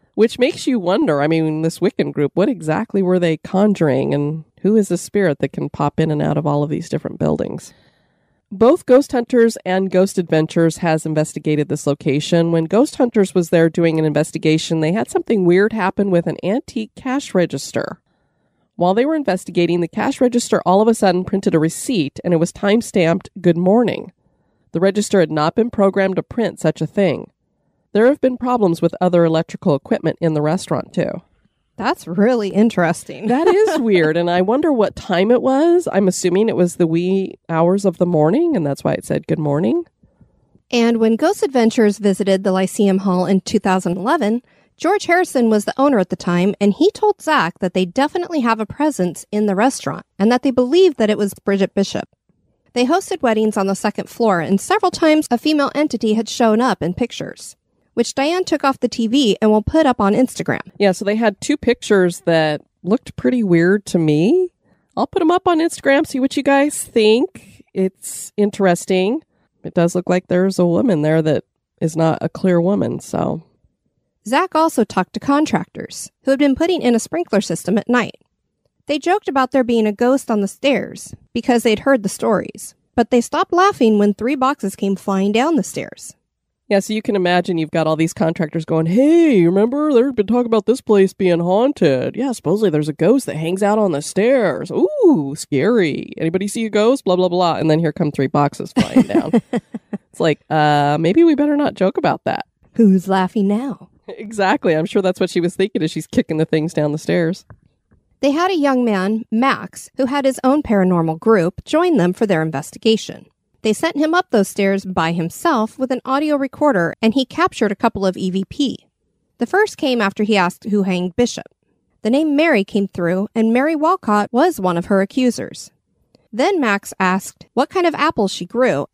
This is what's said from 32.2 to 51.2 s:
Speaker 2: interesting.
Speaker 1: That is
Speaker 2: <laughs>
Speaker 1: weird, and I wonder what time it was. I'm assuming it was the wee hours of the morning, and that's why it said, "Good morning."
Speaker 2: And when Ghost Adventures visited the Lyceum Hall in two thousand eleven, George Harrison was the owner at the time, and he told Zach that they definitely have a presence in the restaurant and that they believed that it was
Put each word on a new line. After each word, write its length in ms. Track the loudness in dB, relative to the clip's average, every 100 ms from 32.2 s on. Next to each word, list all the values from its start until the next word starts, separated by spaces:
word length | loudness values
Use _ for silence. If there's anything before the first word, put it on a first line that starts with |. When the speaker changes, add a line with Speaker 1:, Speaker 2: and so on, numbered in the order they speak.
| 2 2 0
Speaker 2:
interesting. 800 | 2 2 2 0 -2 -10 -8 -2
Speaker 1:
That 200 | 2 2
is 320 | 4 2 2
Speaker 2:
<laughs> 0 |
Speaker 1:
weird, 380 | 2 4 4 2
and 140 | 0
I 100 | 0
wonder 320 | 0 0 2
what 220 | 2 0 -4
time 340 | -2 0 2
it 140 | 2
was. 440 | 2 2 2 2 0
I'm 160 | 0 0
assuming 420 | 0 0 2 2
it 60 | 2
was 220 | 0 0
the 100 | 0
wee 480 | 0 0 -2 -2 -10 -6
hours 360 | 0 2 2 0
of 140 | 0
the 80 | 0
morning, 480 | 2 4 2 0 0
and 100 | -2
that's 180 | -2
why 100 | -4
it 120 | -4 -4
said, 220 | -6 -2
"Good 100 | -4
morning." 480 | -2 0 0 -2 -6 _ _ _ _ _ _ _ _
Speaker 2:
And 260 | 2 2 2
when 180 | 2 2
Ghost 280 | 0 0
Adventures 560 | -2 2 2 2 2 2
visited 440 | -2 0 0 0
the 80 | 0
Lyceum 480 | 0 -2 0 0 2
Hall 280 | 0 0 2
in 140 | 0
two 180 | 0 -2
thousand 380 | 0 0 -2 -4
eleven, 440 | -2 0 0 -4 -6 _ _ _
George 300 | -2 -2 0
Harrison 460 | 0 0 0 2
was 140 | 2 -2
the 80 | 0
owner 220 | 2 2
at 100 | 0
the 60 | -4
time, 400 | -2 0 0 0
and 140 | 0
he 160 | 2 0
told 300 | 2 -2 -2
Zach 380 | -2 0 -2 -4
that 160 | -4 -2
they 100 | -2
definitely 540 | -2 -2 -4 -4 -2
have 180 | -2 -2
a 60 | -4
presence 580 | -2 -2 0 -4 -6 -6
in 140 | -2 0
the 100 | 2
restaurant 480 | 0 0 -8 -10 -14 0
and 140 | 2
that 100 | 2
they 80 | 0
believed 480 | 0 2 4 4 4
that 140 | 0
it 60 |
was 180 | 0